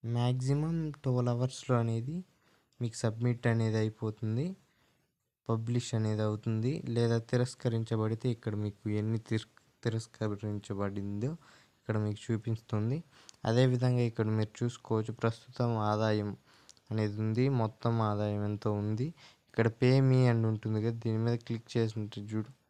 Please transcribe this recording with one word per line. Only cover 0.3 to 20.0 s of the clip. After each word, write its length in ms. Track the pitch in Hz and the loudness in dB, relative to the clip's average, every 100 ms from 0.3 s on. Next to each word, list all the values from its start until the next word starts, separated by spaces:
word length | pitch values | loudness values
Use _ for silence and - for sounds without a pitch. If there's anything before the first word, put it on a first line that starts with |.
| 127 127 143 160 165 156 143 | 0 0 0 0 -2 -4 -4
ట్వెల్వ్ 280 | 135 123 123 | 0 2 2
అవర్స్‌లో 400 | 120 131 - - 120 | 2 -2 -4 0 2
అనేది 340 | 117 113 120 170 185 _ _ _ _ _ | 2 -2 -4 -8 -10 _ _ _ _ _
మీకు 160 | 120 - | -6 -2
సబ్మిట్ 420 | 113 110 123 117 123 | -4 0 0 2 2
అనేది 260 | 113 113 110 | 2 2 2
అయిపోతుంది. 640 | 110 110 110 107 110 113 165 196 _ _ _ _ _ _ _ _ - | 0 -2 -6 -4 -4 -2 -4 -6 _ _ _ _ _ _ _ _ -4
పబ్లిష్ 420 | 113 113 123 - | -2 0 -2 0
అనేది 280 | 113 110 107 | 0 0 0
అవుతుంది. 500 | 107 107 - 110 117 160 123 | 0 0 -2 0 0 -2 -2
లేదా 300 | 117 117 117 113 | 2 2 2 2
తిరస్కరించబడితే 1000 | 123 123 - 123 113 110 110 110 113 127 | 0 0 0 -2 0 -2 0 0 0 -2
ఇక్కడ 240 | 113 - 104 | -4 -4 -4
మీకు 280 | 104 101 107 | -4 -4 -4
ఎన్ని 280 | 107 107 113 | -2 0 -2
తిరస్-, 320 | - 110 - _ _ _ | -2 -4 -4 _ _ _
తిరస్కరించబడిందో 1500 | 120 110 - - 110 101 107 104 101 98 101 101 101 101 123 165 - - _ | -4 -4 -6 -6 -4 -4 -6 -6 -6 -4 -4 -4 -6 -4 -4 -6 -14 -20 _
ఇక్కడ 240 | _ - 107 | _ -4 -2
మీకు 220 | 107 101 | -2 -4
చూపిస్తుంది. 760 | - 110 117 113 - 107 110 147 - - - _ | -4 -4 -2 -6 -2 -2 0 -2 -6 -20 -20 _
అదేవిధంగా 600 | - 117 127 123 127 123 | 0 4 4 4 2 2
ఇక్కడ 240 | 120 117 110 | 0 0 0
మీరు 240 | 110 107 - | 0 -2 -2
చూసుకోవచ్చు, 560 | 120 - - 110 110 | -4 -4 -2 -2 -2
ప్రస్తుతం 580 | 113 113 113 - - 120 113 | -2 -2 -2 -14 -4 -2 0
ఆదాయం 460 | 107 107 110 107 104 98 _ - - - _ | 0 2 2 0 -2 -8 _ -20 -20 -20 _
అనేది 300 | 110 107 104 | -2 0 0
ఉంది, 240 | 110 110 131 131 | -2 2 2 2
మొత్తం 320 | 110 - 120 117 | -2 -2 -2 2
ఆదాయం 400 | 110 104 104 104 | 0 0 0 -2
ఎంతో 260 | 104 104 110 | -2 -2 -2
ఉంది. 320 | 104 104 107 143 - - _ | -2 -2 -2 -4 -8 -20 _
ఇక్కడ 240 | _ - 113 | _ 2 2
pay 240 | - 127 135 | 4 4 6